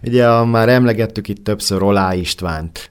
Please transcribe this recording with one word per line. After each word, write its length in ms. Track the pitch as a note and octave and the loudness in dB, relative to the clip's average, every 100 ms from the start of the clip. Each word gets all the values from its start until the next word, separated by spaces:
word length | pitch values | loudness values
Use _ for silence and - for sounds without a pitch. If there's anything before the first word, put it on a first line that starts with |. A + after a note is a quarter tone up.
Ugye, 240 | A#2+ B2 A#2+ | -2 2 4
a, 180 | A#2 A#2 | 4 2
már 240 | A2+ A2+ | 2 4
emlegettük 580 | B2+ B2 A2+ A2 - G#2 | 4 4 2 -2 -4 -8
itt 160 | G2+ | -8
többször 400 | - G#2 - G2 G2 G2+ | -6 -4 -2 0 2 2
Olá 180 | F#2+ | 0
Istvánt. 760 | F#2 F2 - F2+ D#2+ D#2+ - - | -2 -4 -6 -6 -8 -10 -14 -16